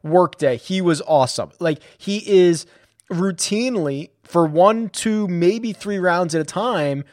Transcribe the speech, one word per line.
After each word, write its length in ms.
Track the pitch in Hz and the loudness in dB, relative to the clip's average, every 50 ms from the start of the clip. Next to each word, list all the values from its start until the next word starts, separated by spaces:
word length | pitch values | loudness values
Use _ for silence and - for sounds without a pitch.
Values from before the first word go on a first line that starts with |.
Workday, 560 | - 156 165 180 180 - - - 151 135 120 | -4 2 2 4 4 2 0 0 0 0 0
he 240 | 110 - - 185 190 | -2 -4 -4 -4 0
was 220 | 180 170 156 - - | 0 0 0 0 0
awesome. 480 | - 156 139 127 123 - 123 90 - _ - | 0 2 2 2 0 -2 -6 -8 -10 _ -4
Like, 240 | 175 160 147 - - - _ _ | -4 -4 -4 -4 -8 -18 _ _
he 280 | - 196 202 214 208 | -8 -6 -6 -6 -2
is 380 | 208 196 185 180 175 165 151 - - _ _ _ _ _ _ _ - | 2 4 4 6 4 2 0 -4 -12 _ _ _ _ _ _ _ -8
routinely, 1000 | 190 170 190 196 175 - - - 202 220 247 262 240 190 151 143 139 143 165 - _ _ _ | -4 -2 -2 -2 -2 -4 -4 -4 -2 -2 -2 -2 -2 -2 -4 -4 -4 -6 -10 -12 _ _ _
for 220 | - - 170 165 | -2 2 2 2
one, 440 | 156 151 165 185 214 226 226 226 185 | 4 4 4 4 4 4 2 -2 -6
two, 380 | - - - 220 214 214 208 | -6 -4 -2 -2 0 0 -2
maybe 460 | 180 175 170 175 185 220 226 240 220 196 | -2 0 2 2 2 2 0 -2 -8 -8
three 260 | - - 208 202 190 | -8 -6 -6 -4 -2
rounds 340 | 180 180 170 180 180 156 160 | 0 0 0 0 0 0 -2
at 80 | 160 | -2
a 40 | 151 | -4
time, 580 | - - 185 226 254 220 165 147 143 139 139 139 - | -4 -4 -4 -2 -2 -2 -2 -2 -2 -4 -4 -8 -12